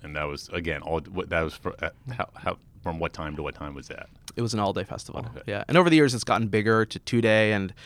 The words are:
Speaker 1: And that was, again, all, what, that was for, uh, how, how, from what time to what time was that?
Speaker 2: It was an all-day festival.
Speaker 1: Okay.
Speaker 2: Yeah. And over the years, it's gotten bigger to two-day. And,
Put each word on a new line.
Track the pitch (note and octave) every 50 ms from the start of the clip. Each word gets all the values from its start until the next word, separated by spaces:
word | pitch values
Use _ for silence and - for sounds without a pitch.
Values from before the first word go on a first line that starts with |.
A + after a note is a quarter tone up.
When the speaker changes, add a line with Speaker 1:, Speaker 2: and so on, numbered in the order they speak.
| -
Speaker 1:
And | D2 D2
that | D2+ D2+
was, | D2 D2 C#2+ - - F2+
again, | F2 E2 E2+ D2+ C#2+
all, | D#2 D#2 E2 D#2+
what, | D2 - F#2+ - - -
that | F2 E2
was | D#2+ D#2 -
for, | - - F2+ - - E2
uh, | E2 - - - C3
how, | A#2+ - - - -
how, | - - F2+ - - - - - -
from | - F2+ E2 D#2+
what | E2 D#2 -
time | - D#2+ D2+ D2+
to | D2+ D2
what | C#2 C2
time | - D2+ C#2+ C#2+
was | C#2 C2+ -
that? | - - - - - - - - -
Speaker 2:
It | -
was | A#2 A2+ A#2
an | G#2+
all-day | G#2 G2 G2 F#2 G2
festival. | - - - - - - - A#2 A#2 B2
Speaker 1:
Okay. | - -
Speaker 2:
Yeah. | - G2+ G#2 G#2
And | - D3+
over | F3 F3+ E3+
the | D#3+
years, | D#3 D3 C3 B2
it's | A2 -
gotten | - A2 G#2+ A2+
bigger | G2+ G2 G#2+ G2+ A2+ A2+ A2 A2
to | - - -
two-day. | - - B2 A#2 A2+ A2 G#2+ A2 G#2+ G#2+ G#2+
And, | G2+ G2 F#2 - - -